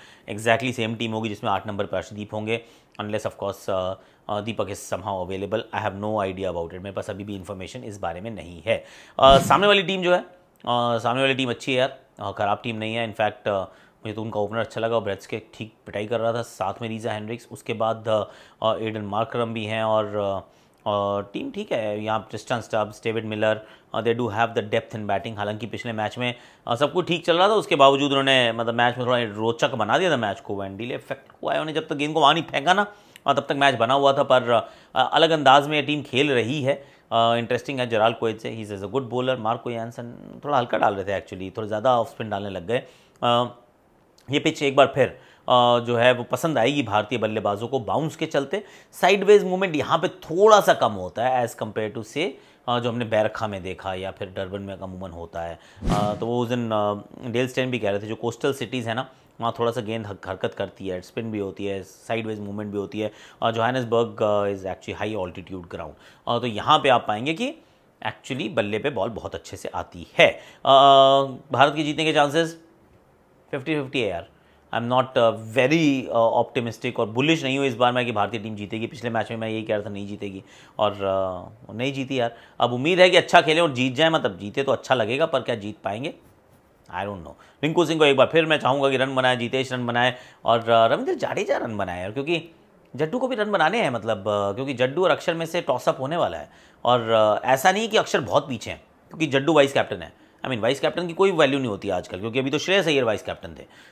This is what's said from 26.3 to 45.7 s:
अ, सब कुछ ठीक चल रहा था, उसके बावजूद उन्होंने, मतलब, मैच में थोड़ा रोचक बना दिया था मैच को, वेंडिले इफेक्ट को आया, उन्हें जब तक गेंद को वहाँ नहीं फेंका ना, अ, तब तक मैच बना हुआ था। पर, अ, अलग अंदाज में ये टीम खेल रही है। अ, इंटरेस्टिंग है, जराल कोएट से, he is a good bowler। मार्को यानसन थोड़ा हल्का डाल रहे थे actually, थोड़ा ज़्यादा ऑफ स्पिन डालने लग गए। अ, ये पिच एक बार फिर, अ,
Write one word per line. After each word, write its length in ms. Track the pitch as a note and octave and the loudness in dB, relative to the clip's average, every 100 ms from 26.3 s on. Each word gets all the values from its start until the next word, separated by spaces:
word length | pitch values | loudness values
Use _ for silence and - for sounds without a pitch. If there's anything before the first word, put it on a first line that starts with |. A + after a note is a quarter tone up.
| A#2 - _ - | -6 -16 _ -6
अ, 80 | A#2 | -2
सब 180 | C#3+ | 0
कुछ 140 | F3 E3 | 0 -2
ठीक 180 | F3 F3 | -2 2
चल 120 | E3 | 4
रहा 120 | G3+ | 4
था, 40 | |
उसके 220 | G#3+ - D3+ | 4 2 6
बावजूद 360 | C#3 C#3 C#3 | 6 6 2
उन्होंने, 400 | C#3 C3+ C3 A#2+ | 2 4 4 4
मतलब, 220 | A2+ A#2 | 0 -2
मैच 240 | A#2 A#2+ B2 | 2 2 2
में 100 | B2 | 0
थोड़ा 160 | B2 | 0
रोचक 480 | A2+ G#2 A2+ A#2 C#3+ | 0 -2 -2 0 -2
बना 260 | A#2+ G#2 C#3+ | 0 0 2
दिया 140 | F#3 | 2
था 60 | C3 | 0
मैच 220 | G#2+ G2 | -2 -4
को, 220 | - G2+ | -8 -8
वेंडिले 340 | G2 G2 A#2+ C#3+ | -8 -8 -10 -10
इफेक्ट 360 | - C3 - | -10 -12 -14
को 180 | - D#3 | -10 -4
आया, 120 | D3+ | -2
उन्हें 140 | D#3 D#3 | -2 -6
जब 120 | D#3 | -6
तक 80 | C#3+ | -4
गेंद 180 | D3 | -2
को 80 | D#3 | 4
वहाँ 120 | C#3+ | 4
नहीं 100 | E3 | 4
फेंका 300 | - C#3 D3 | 0 -2 0
ना, 120 | G3 G3+ - - - - | 0 0 -8 -20 -4 0
अ, 60 | |
तब 60 | C3+ | 0
तक 160 | - C#3 | 0 2
मैच 180 | C#3 A#2+ | 2 4
बना 180 | A#2+ | 2
हुआ 200 | C#3 C#3 | 4 4
था। 100 | C#3 | 4
पर, 460 | C3+ B2+ A#2+ A2+ - - - - | 4 4 4 2 0 -10 -6 -2
अ, 140 | B2+ | 0
अलग 160 | D3+ D#3+ | 2 2
अंदाज 380 | D#3 C3+ C#3+ C#3+ | 4 8 6 6
में 100 | D3+ | 0
ये 60 | |
टीम 180 | C3+ D3 | -2 -4
खेल 300 | - B2 D3 | -2 0 2
रही 300 | B2 A2 D3+ | 2 0 -2
है। 140 | C3 C#3+ - _ _ | -2 -4 -8 _ _
अ, 240 | A#2 A#2 A#2 | 2 4 2
इंटरेस्टिंग 440 | A2+ B2 - C3+ | 0 -4 -4 -4
है, 100 | B2 | -2
जराल 240 | A2 A2+ | 2 2
कोएट 260 | A#2 A2+ G#2+ | 2 -4 -4
से, 260 | B2 A2+ G#2 | -8 -10 -10
he 60 | |
is 180 | G2+ G2 | -10 -6
a 40 | C3+ | -6
good 140 | A#2+ | -4
bowler। 260 | B2 B2+ B2+ | -4 -2 -2
मार्को 300 | A2 A#2+ B2 | -2 -4 -6
यानसन 720 | A#2 A#2 B2 A#2+ G1+ G1+ A#2+ C#3+ | -8 -10 -12 -16 -16 -18 -12 -2
थोड़ा 120 | C3+ | 0
हल्का 200 | A#2+ - | 0 0
डाल 180 | A#2 G2 | 0 0
रहे 100 | F#2+ | -4
थे 160 | F#2+ | -4
actually, 360 | - F#2 F#2+ A2+ | -6 -10 -10 -8
थोड़ा 100 | G#2 | -6
ज़्यादा 320 | G#2+ B2+ A#2+ | -2 2 2
ऑफ 80 | A2 | 0
स्पिन 220 | - A2 | -8 -6
डालने 200 | G2+ G2+ | -6 -6
लग 180 | F#2 F2 | -8 -4
गए। 160 | B2+ - - _ _ | -4 -6 -18 _ _
अ, 220 | A#2+ A#2+ A#2 - _ _ _ _ _ _ - | 2 2 0 -6 _ _ _ _ _ _ -4
ये 80 | C#3+ | 0
पिच 240 | D#3+ - | 0 0
एक 120 | C#3+ C3+ | 2 4
बार 160 | B2+ C#3+ | 4 4
फिर, 120 | A2 | 0
अ, 720 | - - _ - B2 A#2+ | -2 -20 _ 2 4 6